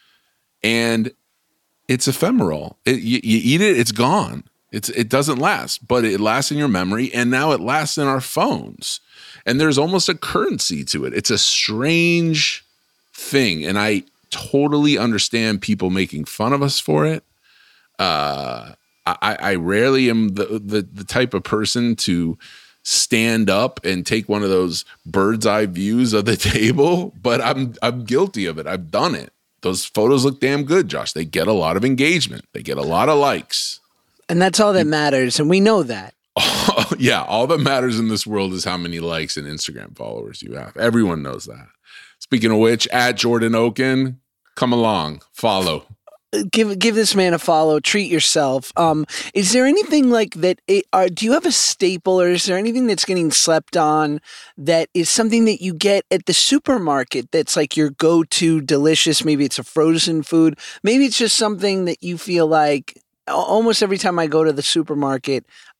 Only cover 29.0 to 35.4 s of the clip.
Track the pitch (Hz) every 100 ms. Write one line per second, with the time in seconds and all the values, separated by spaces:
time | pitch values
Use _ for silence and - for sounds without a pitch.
29 | 170 98 62 _ _ _ - 92 - -
30 | 110 139 135 139 135 143 139 180 175 -
31 | - - 80 82 87 104 80 92 127 131
32 | 147 175 135 60 - - - 67 73 82
33 | 131 147 139 92 - - - - _ _
34 | _ _ - 175 185 180 208 190 151 151
35 | 147 135 127 120